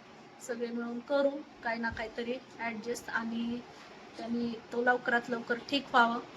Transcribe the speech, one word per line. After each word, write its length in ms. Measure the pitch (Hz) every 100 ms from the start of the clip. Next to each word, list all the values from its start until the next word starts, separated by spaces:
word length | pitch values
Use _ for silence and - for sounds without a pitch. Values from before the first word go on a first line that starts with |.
| - - - -
सगळे 260 | - 233 233
मिळून 320 | 233 233 240
करू 300 | 262 285 277 294 - -
काही 160 | 233 226
ना 100 | 233
काहीतरी 460 | 233 226 240 233 254 - -
ॲडजस्ट 500 | 233 214 233 240 -
आणि 480 | 233 226 233 233 240 - - - - - -
त्यांनी 340 | 233 233 233 226 -
तो 100 | 240
लवकरात 460 | 247 247 247 240 240
लवकर 280 | 233 233 233 -
ठीक 160 | 285 -
व्हावं 280 | 262 233 240 -